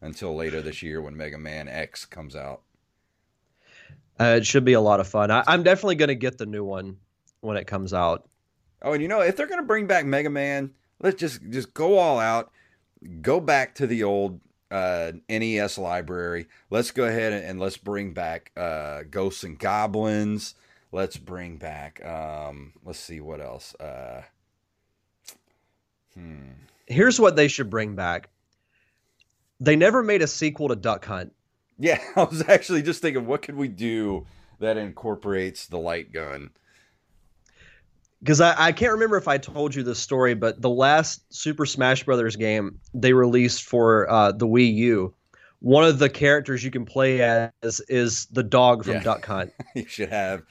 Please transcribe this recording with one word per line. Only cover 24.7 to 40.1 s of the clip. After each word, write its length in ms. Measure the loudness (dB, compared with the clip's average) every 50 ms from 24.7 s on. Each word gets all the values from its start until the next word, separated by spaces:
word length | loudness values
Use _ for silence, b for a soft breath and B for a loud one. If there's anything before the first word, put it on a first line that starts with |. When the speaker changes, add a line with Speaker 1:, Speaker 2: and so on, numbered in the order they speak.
| _ _ _ _ _ _ _ _ _ _ _ -20 -20 _ _ _ _ _ _ _ _ _ _ _ _ _ _ _ _
Speaker 1:
hmm. 360 | -20 -20 -18 -18 -18 -18 -20 -20 -20 -20 _ _ _ _
Speaker 2:
Here's 320 | -2 2 4 6 6 6 8
what 180 | 6 6 8
they 120 | 8 4 4
should 200 | 4 0 -6 -4
bring 240 | -4 -4 -4 -4 -6
back. 320 | -4 -4 -4 -4 -4 -6 -12 _ _ _ _ _ _ _ _ _ _ _ _ _ _ _ _ _ _ _ _ _ _ _ _ _ -2
They 160 | 2 4 6
never 260 | 6 6 6 6 4 2
made 200 | 2 2 2 0
a 40 |
sequel 420 | 0 -2 -2 -4 -4 -4 -2 -2 -2
to 80 | -2
Duck 280 | -2 -2 -2 -2 -2 -4
Hunt. 260 | -8 -10 -8 -10 -12 -16 _ _ _ _ _ _ _ _ -4
Speaker 1:
Yeah, 220 | 0 0 0 0 -2 -4
<laughs> 80 | 0
I 80 | 0 2
was 220 | 2 0 -2 2 4
actually 340 | 4 4 4 2 -2 -2 -2
just 200 | -2 -4 -4 -4
thinking, 240 | -4 -2 -2 -4
what 160 | -4 -4 -6 -6
could 140 | -8 -8
we 100 | -6 -6 -6
do 580 | -6 -6 -6 -4 -2 -2 -2 -4 -4 -6 -8 b b b b b b b
that 160 | -2 -2 -2
incorporates 880 | -2 -4 -8 -10 -10 -6 -6 -6 -6 -4 -4 -2 -2 -2 -4 -6 -10 -14
the 120 | -10 -8 -6
light 340 | -6 -4 -4 -6 -8 -10 -10
gun? 380 | -10 -10 -10 -12 -12 -14 -16 _ _ _ _ _ _ _ _ _ _ _ _ _ _ _ _ _ _ _ b b b b b b b b b _ _ _ _ _ _ 2
Speaker 2:
'Cause 200 | 4 6 6 6
I, 240 | 6 6 6 4
I 60 | 2 2
can't 200 | 2 0 0 2
remember 240 | 2 2 2 2
if 120 | 0 0 0
I 100 | 0 -2
told 360 | -2 -6 -6 -4 -4 -4 -4
you 80 | -4 -4
this 160 | -4 -4 -6
story, 360 | -4 -2